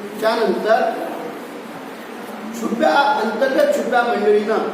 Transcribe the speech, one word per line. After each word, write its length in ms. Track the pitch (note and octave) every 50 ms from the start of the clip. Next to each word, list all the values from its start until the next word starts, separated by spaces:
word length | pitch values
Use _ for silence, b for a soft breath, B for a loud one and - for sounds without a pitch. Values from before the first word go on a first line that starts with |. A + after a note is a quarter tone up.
| - - - -
त्यानंतर 680 | - E3 - - A3 F#3 - - G3 G#3+ A3+ B3 - - - - - - - - - - - - - - - - - - - - - - - - - - - - - - - - G#3+ A3 A3+ A#3
छुप्या, 600 | A3 - A3 A#3 - - - - - - A3 A3
अंतर्गत 540 | G#3+ A3+ - - C4+ C4+ C4 - - - -
छुप्या 260 | A3+ A3 A3+ A3+ F3+
मंडळीनं 560 | F3+ - - G3+ G#3 G#3+ G#3 G#3 G#3 A3+ G#3+ F3 - -